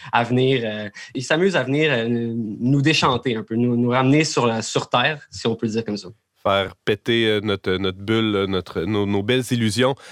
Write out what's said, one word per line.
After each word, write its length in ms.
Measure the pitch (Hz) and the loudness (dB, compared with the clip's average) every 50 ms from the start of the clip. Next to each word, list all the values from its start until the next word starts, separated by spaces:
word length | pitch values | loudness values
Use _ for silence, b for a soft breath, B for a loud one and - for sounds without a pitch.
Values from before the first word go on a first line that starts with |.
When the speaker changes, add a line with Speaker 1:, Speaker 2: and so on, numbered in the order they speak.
| B B | B B
Speaker 1:
à 140 | B 120 117 | B 0 0
venir, 380 | 107 127 127 131 131 135 120 113 | 0 0 2 2 2 2 0 -2
euh, 240 | 107 104 107 107 104 B B B B B | -4 -6 -6 -8 -10 B B B B B
il 80 | 135 | -6
s'amuse 320 | 127 - 156 160 185 196 175 | -2 0 0 2 2 2 2
à 80 | 143 | 0
venir, 300 | 120 131 139 151 160 151 | 0 0 0 2 2 2
euh, 160 | 131 113 113 117 | 2 0 0 0
nous 720 | 120 117 117 117 113 117 110 107 101 - 117 127 143 143 | 0 -2 -2 -2 -4 -4 -4 -6 -4 -2 0 2 4 4
déchanter 540 | 135 160 156 - 170 143 123 117 - 131 110 | 4 2 2 4 2 2 2 0 0 -2 -2
un 80 | 110 104 | -2 -4
peu, 100 | - 113 | -2 0
nous, 220 | 117 120 123 120 | 0 2 2 2
nous 140 | 120 123 120 | 2 2 2
ramener 340 | 123 131 131 131 143 151 156 | 2 4 4 4 4 4 2
sur 240 | 143 - 139 120 117 | 2 0 0 0 0
la, 140 | 113 110 | 0 -2
sur 280 | 104 - - 135 - - | -4 -2 -4 -4 -2 0
Terre, 380 | - 123 127 151 156 143 - - | 0 0 2 0 -2 -4 -10 -16
si 160 | 101 95 - | -10 -6 -4
on 80 | 113 110 | -4 -2
peut 120 | - 120 | -2 -2
le 60 | 110 104 | -4 -2
dire 100 | 113 113 | -4 -4
comme 120 | 107 104 | -4 -6
ça. 120 | 101 - 87 - _ _ _ _ _ - | -8 -8 -12 -18 _ _ _ _ _ 0
Speaker 2:
Faire 320 | 104 98 98 95 92 - | 0 2 2 0 -2 -6
péter, 500 | _ - 113 107 - - 123 117 117 113 | _ -4 -2 -2 -2 0 0 2 2 2
euh, 140 | 110 107 104 | 2 2 0
notre, 300 | 104 107 98 95 - 98 | 0 -2 -2 -2 -2 -2
notre 260 | 92 92 98 95 92 95 | -2 -2 -2 -4 -6 -4
bulle, 380 | 101 107 110 113 110 107 101 | -2 -2 0 0 2 0 0
euh, 100 | 98 98 | 0 0
notre, 360 | 95 95 90 - - - 92 | 0 -2 -4 -4 -4 -6 -4
nos, 240 | 82 - - 101 101 | -2 -2 0 0 0
nos 180 | 101 101 98 101 | 0 0 0 0
belles 180 | 113 127 131 123 - | 0 0 0 0 0
illusions. 460 | 127 117 113 107 92 117 127 135 135 - B B | 0 0 0 0 2 2 2 0 0 -2 B B